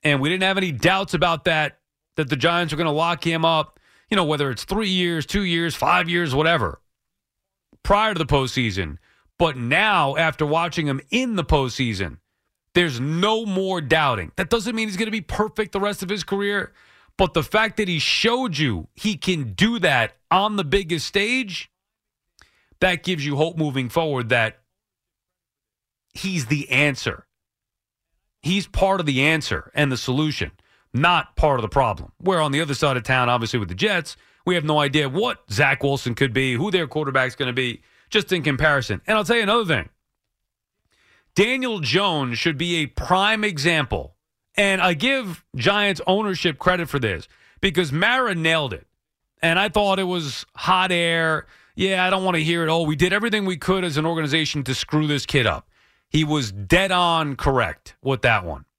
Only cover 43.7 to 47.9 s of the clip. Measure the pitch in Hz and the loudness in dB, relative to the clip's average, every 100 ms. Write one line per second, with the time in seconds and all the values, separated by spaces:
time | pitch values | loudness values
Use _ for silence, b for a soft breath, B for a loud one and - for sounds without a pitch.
43.7 | 165 135 92 67 _ _ _ _ - 202 | 0 0 -4 -6 _ _ _ _ 0 0
44.7 | 190 180 165 233 269 214 165 _ 131 120 | 2 0 2 0 0 -4 -10 _ -2 2
45.7 | 202 202 170 - 190 214 180 175 143 - | 2 2 0 0 0 0 -2 -2 0 0
46.7 | 180 165 143 117 87 - b b b 196 | 0 0 -2 -2 -4 -8 b b b -2
47.7 | 160 170 | 0 0